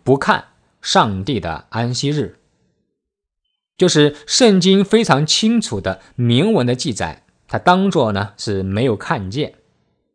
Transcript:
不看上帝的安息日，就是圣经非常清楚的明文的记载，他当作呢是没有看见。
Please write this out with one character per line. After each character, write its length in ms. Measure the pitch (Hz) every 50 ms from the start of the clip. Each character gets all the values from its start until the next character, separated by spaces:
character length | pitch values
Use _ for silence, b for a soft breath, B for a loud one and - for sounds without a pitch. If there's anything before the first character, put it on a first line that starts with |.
| -
不 120 | 127 131
看 340 | 139 - - - - - _ _ _ _ _ _ _
上 460 | - - - 196 160 113 98 92 95
帝 140 | 147 143 104
的 260 | 85 85 80 - - _
安 200 | - 110 120 120
息 200 | 123 120 - 143
日， 260 | 151 151 120 87 - _ _ _ _ _ _ _ _ _ _ _ _ _ _ _ _ _ _ _ _ _ _ _ _ _ _ _ _
就 120 | - 185
是 280 | 180 135 156 147 147 143 B B
圣 340 | B - - 262 226 196 190
经 240 | 170 185 190 196 202
非 180 | - - 226 226
常 220 | - 147 135 156
清 340 | 151 - - - 220 240 233
楚 220 | - - 113 98
的 180 | 87 95 92 b b b b
明 400 | b 123 117 117 123 165 214 226
文 100 | 170 123
的 120 | 123 123
记 180 | 123 - - 107
载， 300 | - 92 80 76 - _ _ _ _ _
他 100 | - -
当 320 | 117 - 175 180 185 196 202
作 220 | 180 170 127 107
呢 220 | 101 98 101 101 -
是 240 | - - 117 101 95
没 220 | 95 95 98 104 123
有 120 | 135 107
看 360 | 95 - - 170 127 98 92
见。 240 | 101 139 143 - - _ _ _ _ _ _ _ _ _ _ _ _